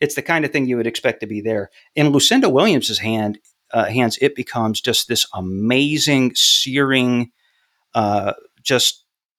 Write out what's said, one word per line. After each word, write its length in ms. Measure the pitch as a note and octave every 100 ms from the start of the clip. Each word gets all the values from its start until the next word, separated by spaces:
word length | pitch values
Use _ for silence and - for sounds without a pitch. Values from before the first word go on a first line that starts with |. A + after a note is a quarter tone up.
it's 140 | D3 -
the 60 |
kind 220 | - E3
of 80 | D3
thing 140 | D3 B2+
you 80 | B2
would 100 | A2+
expect 340 | A2+ B2+ -
to 60 | -
be 120 | G#2+
there. 300 | G#2+ A2 G2 _ _ -
In 140 | D3
Lucinda 400 | C#3 - B3 A#3+
Williams's 500 | C3+ G#3+ C#3+ - G2+
hand, 400 | G#2+ A2 G#2 G#2 _ _ _
uh, 120 | A2+ G#2
hands, 320 | A#2+ A#2 -
it 140 | C#3 C#3+
becomes 460 | B2 A#2+ A2 G#2+
just 260 | - - -
this 180 | A2+ -
amazing, 1000 | G2+ F#2 F#2+ A2 B2+ C#3+ D3+ C#3+ C#3 B2 -
searing, 960 | - - C3+ C3+ C#3 C3 B2+ B2 A#2+ _ _ _ _ _ _
uh, 400 | A#2 A2 G3+ G2+ - - _
just, 440 | - B2 - - _ _ _